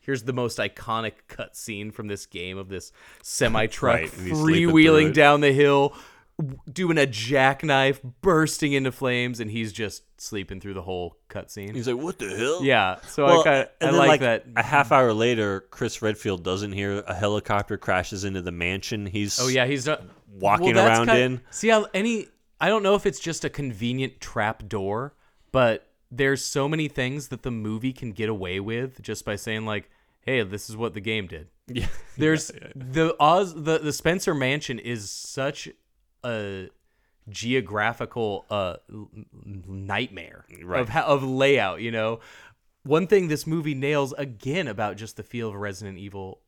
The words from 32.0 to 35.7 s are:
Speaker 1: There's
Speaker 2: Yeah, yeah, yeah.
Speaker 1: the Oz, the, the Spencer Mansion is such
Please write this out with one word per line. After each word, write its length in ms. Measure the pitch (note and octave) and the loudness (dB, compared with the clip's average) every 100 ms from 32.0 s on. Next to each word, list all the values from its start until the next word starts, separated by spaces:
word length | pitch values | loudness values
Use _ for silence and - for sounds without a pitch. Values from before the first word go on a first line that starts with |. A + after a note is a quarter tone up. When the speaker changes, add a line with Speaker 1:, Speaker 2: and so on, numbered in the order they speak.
| - - | -8 -2
Speaker 1:
There's 320 | D3+ D#3 - | 2 2 -2
Speaker 2:
Yeah, 60 | - | -14
yeah, 100 | - C3+ | -18 -14
yeah. 60 | B2+ | -6
Speaker 1:
the 240 | C3+ D#3+ - | 0 0 4
Oz, 340 | D3 F3 G3 | 4 4 2
the, 240 | D#3+ D3+ D#3+ | -4 0 0
the 140 | D3+ | 0
Spencer 420 | C#3 E3 F#3 - | -2 0 0 0
Mansion 440 | D#3 C3 C#3+ - A#2+ | 0 0 -2 -4 -8
is 320 | A#2 A#2+ G2 | -6 -8 -8
such 580 | - - - C3+ C#3+ - | -12 -12 -6 -6 -6 -14